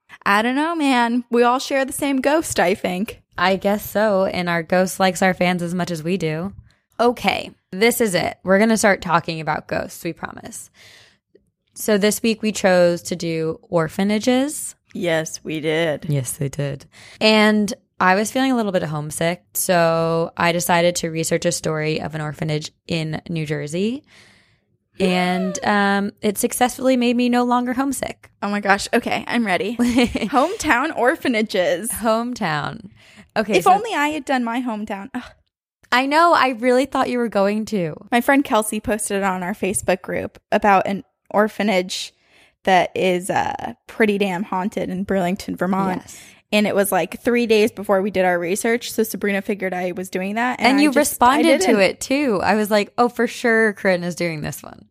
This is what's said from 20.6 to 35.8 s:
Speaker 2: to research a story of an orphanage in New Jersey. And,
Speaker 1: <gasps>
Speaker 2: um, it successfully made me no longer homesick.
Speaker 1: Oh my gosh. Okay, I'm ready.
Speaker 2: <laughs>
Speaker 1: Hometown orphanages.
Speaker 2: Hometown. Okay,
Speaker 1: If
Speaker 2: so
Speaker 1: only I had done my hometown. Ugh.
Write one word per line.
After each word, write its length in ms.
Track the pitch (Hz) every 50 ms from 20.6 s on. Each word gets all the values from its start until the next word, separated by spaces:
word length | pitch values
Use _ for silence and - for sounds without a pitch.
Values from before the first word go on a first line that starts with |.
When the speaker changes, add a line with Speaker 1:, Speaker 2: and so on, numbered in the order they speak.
| 170 - 180 170 170 175 175 -
Speaker 2:
to 120 | - 165
research 360 | 160 160 160 - 165 165 -
a 60 | 175
story 480 | 170 - - 160 156 156 151 156 156 -
of 140 | - - 151
an 60 | 156
orphanage 500 | 156 151 147 - 170 156 151 151 156 - _ _ _ -
in 340 | 170 165 156 156 156 156 - -
New 160 | 170 160 156
Jersey. 580 | 147 156 147 143 147 156 175 196 220 247 294 - _ _ - - - _ _ _ _ _ _ _ _ _ _ _ _ _ -
And, 580 | 190 180 180 180 180 180 180 185 185 190 180 -
Speaker 1:
<gasps> 40 | -
Speaker 2:
um, 460 | - 208 202 202 196 196 202 202 208 - _
it 160 | - 214 196 -
successfully 600 | - 233 - - 247 247 - - 254 262 262 247
made 180 | 240 240 247
me 140 | 240 247 247
no 140 | 240 247 247
longer 300 | 247 240 247 247 247 254
homesick. 560 | 240 269 277 262 - - - - _ _ - _ -
Speaker 1:
Oh 80 | - 202
my 100 | 202 202
gosh. 280 | 208 196 196 196 - - -
Okay, 300 | 233 - 226 104 131 - -
I'm 180 | - 240 226
ready. 300 | 202 180 165 175 202 240 226
Speaker 2:
<laughs> 20 |
Speaker 1:
Hometown 1160 | 247 247 233 262 240 208 - - - 196 285 247 277 349 427 427 - 302 285 240 262 - - -
orphanages. 920 | 226 254 330 - - 302 240 214 220 214 - 196 180 160 180 165 208 226
Speaker 2:
Hometown. 960 | - 190 208 233 220 226 233 247 247 226 214 165 156 147 143 - - - - - _ _ _ _ - - - _ -
Okay, 220 | - 226 208 208 370
Speaker 1:
If 60 | -
Speaker 2:
so 100 | 381 359
Speaker 1:
only 200 | 403 453 453 370
I 160 | 302 285 294
had 160 | 311 311 262
done 180 | - 269 254 240
my 180 | 233 233 254
hometown. 480 | 247 247 220 214 214 214 208 196 196 - -
Ugh. 100 | 247 - - - _ _ _ _ _ _ _ _ _